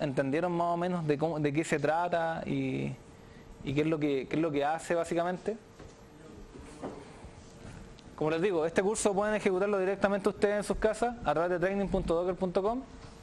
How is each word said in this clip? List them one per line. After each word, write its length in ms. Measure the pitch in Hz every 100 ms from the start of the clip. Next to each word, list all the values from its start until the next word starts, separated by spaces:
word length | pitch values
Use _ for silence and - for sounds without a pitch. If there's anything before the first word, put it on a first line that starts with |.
entendieron 520 | 151 135 139 147 180
más 160 | 170 170
o 100 | 170
menos 280 | 180 175 156
de 120 | 147
cómo, 200 | 156 156
de 140 | 147
qué 120 | 143
se 140 | 160 156
trata 640 | 143 160 180 170 165 165 -
y, 500 | 143 135 135 139 131 - - - - - -
y 120 | -
qué 80 | 139
es 40 | 156
lo 120 | 160
que, 280 | 147 139 123
qué 100 | 147
es 40 |
lo 100 | 165
que 140 | 143
hace 300 | 143 165 -
básicamente. 640 | 170 165 170 170 180 - 226 - - - - - - - - - - - - - - - 73 - - - - - - - - -
Como 160 | - 151
les 100 | 165
digo, 240 | 196 170
este 180 | 160 160
curso 300 | 196 214 214
pueden 220 | 190 208
ejecutarlo 440 | 214 202 185 202 202
directamente 520 | 185 196 196 202 202
ustedes 260 | - 202 208
en 80 |
sus 140 | 196 196
casas 380 | 214 208 240 240
a 120 | -
través 160 | 151 175
de 80 | 180
training 280 | 180 202 190
punto 280 | 185 170
docker 200 | 165 180
punto 280 | 180 185 185
com. 200 | 196 240 269 - - -